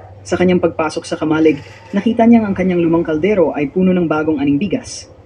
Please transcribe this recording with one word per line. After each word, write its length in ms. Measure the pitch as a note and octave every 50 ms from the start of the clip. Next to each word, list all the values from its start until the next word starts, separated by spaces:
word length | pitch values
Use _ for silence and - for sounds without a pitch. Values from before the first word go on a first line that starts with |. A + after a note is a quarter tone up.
| - - - - -
Sa 160 | - F#3 F3+
kanyang 240 | F3+ F#3 F3+ F3+ E3+
pagpasok 400 | E3 E3 - D#3+ D#3 - E3+ -
sa 160 | - E3+ D#3+
kamalig, 400 | D#3+ D#3 D#3 D#3 D#3+ D#3 C#3+ D3 - - - - - - -
nakita 320 | G3 - A#3 A3+ - A3+
niyang 240 | A3+ A#3 A#3 A3 G3+
ang 80 | F#3+
kanyang 240 | - F#3 F#3 F3+ F3
lumang 240 | E3+ E3 E3 E3 E3+
kaldero 480 | D#3 D#3 D#3 D#3 G3 G#3+ F#3+ E3 C#3+ -
ay 160 | - D3 C#3
puno 240 | - F#3 F#3 F#3 F3+
ng 160 | F3+ F3 D#3
bagong 320 | D#3 D#3 D#3 D#3 D#3 D3+
aning 160 | C#3 C#3+ C#3+
bigas, 560 | C#3+ G#3 F#3 D3 B2 - - - - - - - - -